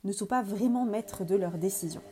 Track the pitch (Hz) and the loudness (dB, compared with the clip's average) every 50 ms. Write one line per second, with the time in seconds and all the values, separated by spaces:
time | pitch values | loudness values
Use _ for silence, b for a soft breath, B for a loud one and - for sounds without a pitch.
0 | - 196 202 - 208 196 254 254 226 196 202 196 233 254 240 247 254 226 202 220 | -2 -4 -2 -2 -2 0 0 0 0 0 0 2 4 4 4 4 2 2 0 -2
1 | 220 - - - 190 165 190 202 185 175 170 165 165 196 196 - - 160 156 - | -2 -4 -6 -6 0 2 2 2 2 0 -2 0 0 0 0 0 -4 -4 -6 -6
2 | - - | -12 -14